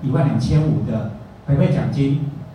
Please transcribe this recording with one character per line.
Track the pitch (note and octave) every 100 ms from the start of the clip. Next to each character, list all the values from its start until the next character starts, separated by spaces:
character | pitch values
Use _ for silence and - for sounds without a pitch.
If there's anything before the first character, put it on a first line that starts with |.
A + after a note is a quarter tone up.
一 | C3+
万 | D#3 D#3+
两 | -
千 | - D3+
五 | D#3 - -
的 | A2 - - - - -
回 | C#3+
馈 | F#3
奖 | - A2
金。 | C#3 C#3 D3 C#3+ - -